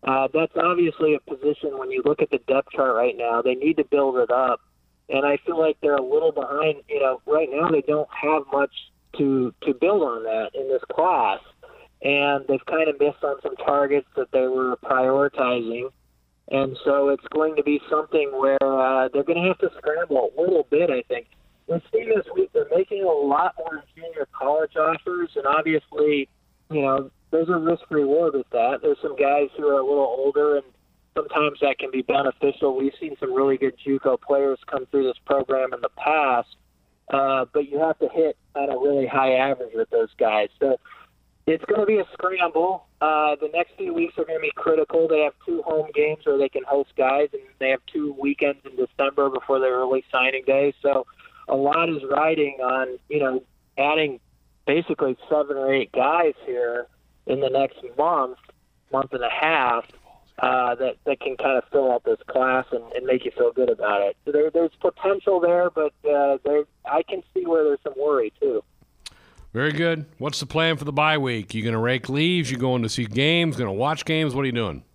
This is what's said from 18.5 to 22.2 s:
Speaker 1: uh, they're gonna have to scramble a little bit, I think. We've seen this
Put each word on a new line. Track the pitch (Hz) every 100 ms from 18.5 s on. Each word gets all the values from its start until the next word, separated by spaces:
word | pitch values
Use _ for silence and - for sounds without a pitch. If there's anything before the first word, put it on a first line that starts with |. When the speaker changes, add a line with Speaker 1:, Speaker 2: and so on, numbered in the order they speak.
| 135
Speaker 1:
uh, | 135 135 131 131 131
they're | 143
gonna | 143 170 185
have | 180
to | 185 -
scramble | 151 156 170 135 113 -
a |
little | 175 175 -
bit, | 147 175
I | 131
think. | - 120 - _ _ _ -
We've | 170 -
seen | 440 381
this | 427